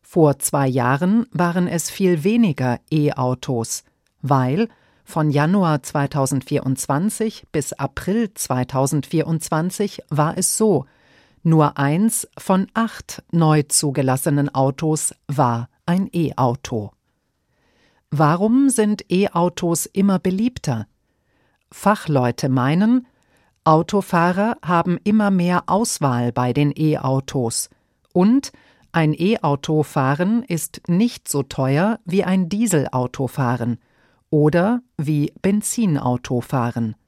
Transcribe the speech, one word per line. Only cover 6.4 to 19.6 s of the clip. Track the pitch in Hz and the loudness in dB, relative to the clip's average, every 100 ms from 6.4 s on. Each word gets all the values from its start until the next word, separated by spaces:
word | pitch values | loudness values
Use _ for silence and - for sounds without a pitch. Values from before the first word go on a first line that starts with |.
| - 143 - 131 - 139 196 - 220 - - | -2 -4 -2 -4 -2 -2 -2 -2 -6 -6 -8
bis | 156 139 | -6 -6
April | - 139 - - 208 220 | -6 -8 -8 -4 -2 -2
zweitausendvierundzwanzig | - - 127 127 131 135 151 135 165 147 160 - 160 170 - 202 - - | -6 -4 -2 -2 0 0 0 -2 -2 -2 -4 -2 -2 -2 -4 -6 -6 -6
war | 147 151 180 | 0 0 0
es | 180 - | -4 0
so, | 220 170 - _ _ _ _ _ | 2 2 -2 _ _ _ _ _
nur | 165 160 147 - | 2 4 4 2
eins | 139 156 220 - - - | 0 2 0 -2 -8 -14
von | - 190 190 | 0 0 0
acht | - 226 - - - - | -2 -4 -4 -16 -18 -4
neu | 170 160 151 | 2 4 4
zugelassenen | 147 - 151 135 131 131 - 143 143 | 2 -2 -2 0 0 0 2 0 0
Autos | - 135 139 160 156 - - _ | 0 0 0 -2 -2 -4 -10 _
war | 135 127 117 123 _ - | 0 0 0 -6 _ -2
ein | 175 196 | -2 0
E-Auto. | 175 151 - 127 120 - 117 101 _ _ _ _ _ _ _ _ _ _ _ _ | -2 -2 0 0 0 -6 -8 -8 _ _ _ _ _ _ _ _ _ _ _ _
Warum | 143 151 170 208 247 277 | 2 2 4 2 4 4
sind | 247 214 208 - | 2 0 0 -2
E-Autos | 180 196 175 175 170 | 0 0 2 0 0